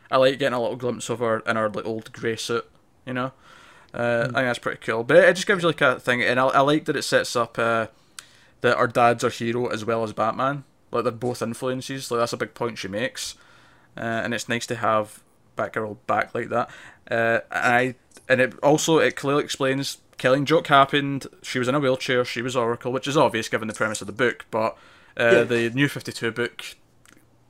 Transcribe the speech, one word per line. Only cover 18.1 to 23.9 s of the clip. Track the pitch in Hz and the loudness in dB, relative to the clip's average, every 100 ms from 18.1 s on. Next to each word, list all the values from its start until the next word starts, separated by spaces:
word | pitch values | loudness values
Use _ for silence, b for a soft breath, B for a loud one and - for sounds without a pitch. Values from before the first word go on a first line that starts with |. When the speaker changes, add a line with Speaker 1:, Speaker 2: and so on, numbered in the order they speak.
| - - | -10 0
Speaker 1:
and | 131 | 2
it | 127 - | 2 2
also, | 143 151 - 156 | 2 4 4 4
it | 127 - | 4 0
clearly | 139 147 | -2 0
explains | - - 135 135 139 - _ - | -2 -2 -2 -2 -4 -10 _ -2
Killing | 127 139 135 | 2 4 4
Joke | 160 170 | 2 4
happened, | 139 135 147 139 139 - - | 6 6 2 -2 -4 -8 -16
she | - 127 | -8 -4
was | 123 | 0
in | |
a | 147 | 0
wheelchair, | 135 131 - 123 | 0 0 0 0
she | 123 117 | 0 -4
was | 127 127 | -4 -2
Oracle, | 117 117 123 | -2 -2 -4
which | 131 139 | -4 0
is | 147 | 2
obvious | 123 113 110 | 4 2 -2
given | 117 110 | -4 -4
the | |
premise | 104 110 | -4 -4